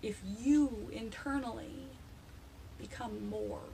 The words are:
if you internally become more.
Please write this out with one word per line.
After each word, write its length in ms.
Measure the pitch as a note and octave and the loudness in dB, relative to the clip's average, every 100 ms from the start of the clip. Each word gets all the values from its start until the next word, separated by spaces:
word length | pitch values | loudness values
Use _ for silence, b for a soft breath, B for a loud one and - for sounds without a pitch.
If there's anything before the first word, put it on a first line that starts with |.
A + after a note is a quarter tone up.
if 200 | A3 G3 F#3+ | -4 -4 -6
you 640 | G#3 B3 D4+ C#4+ A3 - | 0 8 10 8 4 -4
internally 960 | - A3+ - C#4+ C#4 B3 A3 - - C4+ - - - - - - - - - | -4 -6 -4 0 0 0 -4 -6 -8 -10 -12 -14 -14 -14 -16 -16 -14 -14 -12
become 500 | - - A#3+ G#3+ G#3 | -10 -6 -4 -2 -2
more. 320 | G#3+ G#3 - - | 0 -2 -2 -6